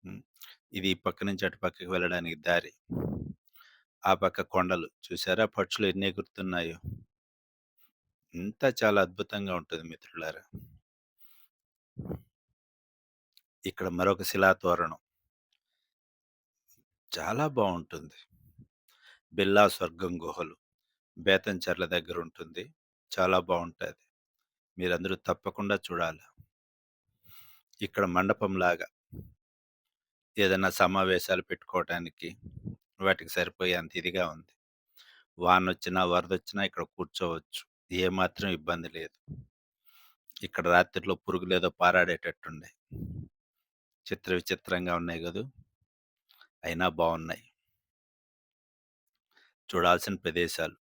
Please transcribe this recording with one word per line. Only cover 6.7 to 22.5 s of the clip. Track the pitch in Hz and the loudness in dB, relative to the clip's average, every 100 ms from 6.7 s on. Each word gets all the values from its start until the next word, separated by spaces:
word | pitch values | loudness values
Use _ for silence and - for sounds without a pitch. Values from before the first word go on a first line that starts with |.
| 85 - - - _ _ _ _ _ _ _ _ _ _ _ _ | -8 -12 -12 -18 _ _ _ _ _ _ _ _ _ _ _ _
ఇంతా | 85 95 107 135 | -10 -8 0 0
చాలా | 123 110 101 | 4 4 6
అద్భుతంగా | 92 92 101 104 98 90 | 4 0 -6 -4 -4 -4
ఉంటుంది | 80 82 | -4 -10
మిత్రులారా. | 82 78 - 85 80 80 - - - - _ _ _ _ _ _ _ _ _ _ _ - - - - _ _ _ _ _ _ _ _ _ _ _ _ _ | -10 -16 -16 -10 -10 -10 -16 -18 -18 -20 _ _ _ _ _ _ _ _ _ _ _ -16 -12 -12 -14 _ _ _ _ _ _ _ _ _ _ _ _ _
ఇక్కడ | - - 92 | -10 -4 -4
మరొక | 87 92 98 | 2 2 2
శిలాతోరణం. | 98 98 95 95 90 87 85 - _ _ _ _ _ _ _ _ _ _ _ _ _ _ _ _ _ _ _ _ _ | 0 6 6 6 4 2 0 -4 _ _ _ _ _ _ _ _ _ _ _ _ _ _ _ _ _ _ _ _ _
చాలా | - 78 113 151 | -8 -4 -2 0
బాగుంటుంది. | 131 101 87 78 82 78 - - _ - _ 113 _ _ _ - - _ | 2 0 0 -6 -12 -14 -20 -20 _ -20 _ -20 _ _ _ -20 -20 _
బిర్లా | - 98 101 101 | 0 4 8 6
స్వర్గం | - 90 85 92 87 | 6 -6 -4 -6 -4
గుహలు. | 80 78 82 82 _ _ _ _ _ - | -8 -8 -8 -10 _ _ _ _ _ -6
బేతంచెర్ల | 87 95 - 95 - 87 85 | 4 4 4 -4 -4 -2 0
దగ్గర | 90 82 85 | -2 -2 -8
ఉంటుంది. | 82 - 80 | -10 -12 -14